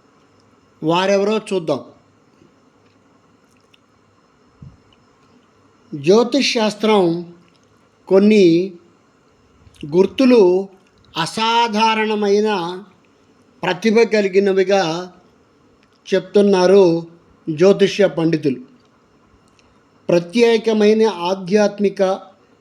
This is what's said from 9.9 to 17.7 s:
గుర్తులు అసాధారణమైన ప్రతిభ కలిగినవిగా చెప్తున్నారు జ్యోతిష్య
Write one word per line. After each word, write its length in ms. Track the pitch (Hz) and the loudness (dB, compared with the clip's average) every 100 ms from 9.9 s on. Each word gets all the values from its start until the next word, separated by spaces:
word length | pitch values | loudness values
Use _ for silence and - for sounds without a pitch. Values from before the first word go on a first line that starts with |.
| 165 | -2
గుర్తులు 760 | 196 - 262 247 185 180 190 _ _ _ _ | 0 2 4 4 4 0 -4 _ _ _ _
అసాధారణమైన 1400 | - 160 - 226 233 233 208 220 220 214 214 208 202 214 202 170 180 208 _ _ _ _ _ _ _ | -8 -8 -4 -2 -2 -2 0 -2 -2 -4 -2 0 0 0 -4 -6 -12 -18 _ _ _ _ _ _ _
ప్రతిభ 340 | 170 175 220 220 233 | -8 -4 0 2 2
కలిగినవిగా 680 | 214 196 185 202 190 185 196 170 165 185 - _ _ _ _ _ _ _ _ - | 2 2 2 2 0 0 0 -2 -6 -10 -18 _ _ _ _ _ _ _ _ -4
చెప్తున్నారు 760 | 190 180 208 202 190 180 202 185 165 165 - _ _ - | -4 0 2 2 4 4 4 4 0 -6 -18 _ _ -10
జ్యోతిష్య 600 | 151 185 | 0 2